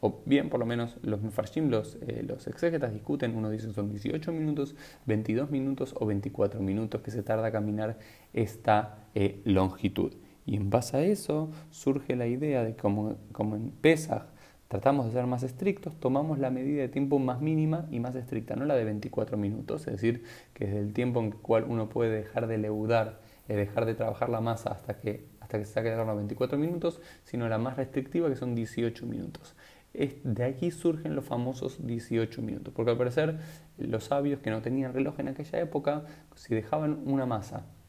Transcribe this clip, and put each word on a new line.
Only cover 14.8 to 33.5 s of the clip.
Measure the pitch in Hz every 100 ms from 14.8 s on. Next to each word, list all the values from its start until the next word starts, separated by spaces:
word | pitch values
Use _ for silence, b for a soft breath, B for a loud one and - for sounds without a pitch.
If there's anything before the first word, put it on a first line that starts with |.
| - 143
de | 117
ser | 120 123
más | 123
estrictos, | 127 - 196 196 - -
tomamos | 131 131 151 147
la | 135
medida | 127 131 147
de | 131
tiempo | 139 139 143
más | 131 123
mínima | 151 156 156 160 156
y | 147
más | 120 127
estricta, | 123 113 113 110
no |
la | 139
de | 139
veinticuatro | 110 104 104 - 107 107
minutos, | 101 110 107 127 156
es |
decir, | 104 113 120 B B B
que | -
desde | 104 104
el | 104
tiempo | 104 123 120
en | 113
el |
cual | 104 - 113 110
uno | 117 110
puede | - 117
dejar | 110 107 - 113
de | 113
leudar, | 107 107 110 113 107 - B B -
eh, |
dejar | 104 101 110
de | 113
trabajar | 110 113 107 120
la | 117
masa | 113 113 -
hasta | - - 104
que, | 110 107 - -
hasta | - 110
que | 107
se |
saque | - 113
del | 113
horno | 113 107
veinticuatro | 104 - 127 143
minutos, | 156 175 170 170 B B
sino | - 127 117
la | 110
más | 120 131
restrictiva | 131 - 131 170 165
que | 127
son | 123
dieciocho | 120 110 - 117 113
minutos. | 120 117 - - - - B B B
Es, | - 139 -
de | 135 107
aquí | 123 131 175
surgen | 165 175 160 156
los | 147 127
famosos | 120 123 127 131 - 120
dieciocho | 117 113 113 113 -
minutos, | 113 - -
porque | - 120
al | 117
parecer | 123 123 156 160 B